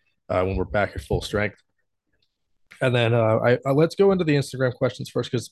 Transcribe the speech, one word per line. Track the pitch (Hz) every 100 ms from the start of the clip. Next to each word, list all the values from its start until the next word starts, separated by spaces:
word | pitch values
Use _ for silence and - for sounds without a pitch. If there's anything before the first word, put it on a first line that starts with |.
| _ _ -
uh, | 92
when | 92 95
we're |
back | 90 104 98
at | -
full | - 92
strength. | - 107 104 - _ _ _ _ _ _ _ _ _ _ _ -
And | 131
then, | 120 113
uh, | 117 110 113
I, | 117 123 135
uh, |
let's | 139 165
go | - 196
into | 190
the | 160
Instagram | 143 131 127 131
questions | - 127 - 127
first, | 127 123
'cause | 123 -